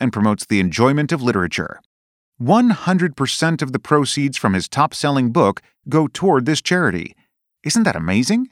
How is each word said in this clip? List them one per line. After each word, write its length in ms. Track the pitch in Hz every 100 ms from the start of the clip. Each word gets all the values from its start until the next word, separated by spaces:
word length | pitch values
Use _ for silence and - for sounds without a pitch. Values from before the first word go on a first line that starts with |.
and 140 | 131
promotes 320 | 107 107 104 -
the 140 | 104
enjoyment 520 | 92 80 123 143 151
of 100 | 165
literature. 560 | 123 101 87 - 80 - _ _ _ _ _ -
One 320 | 123 214 247
hundred 460 | 185 - 185 175 -
percent 420 | 135 - 165 160
of 120 | 143
the 60 | 131
proceeds 600 | - 151 135 - 139 131
from 160 | 113
his 120 | 95 82
top-selling 640 | - 151 - 147 139 123
book 300 | 123 104 98 - _ -
go 180 | 151 151
toward 380 | - 190 139 123
this 160 | 156
charity. 520 | - 180 151 87 - _ _ _ _ _
Isn't 200 | 151 226
that 140 | 208 87
amazing? 520 | 82 98 127 226 254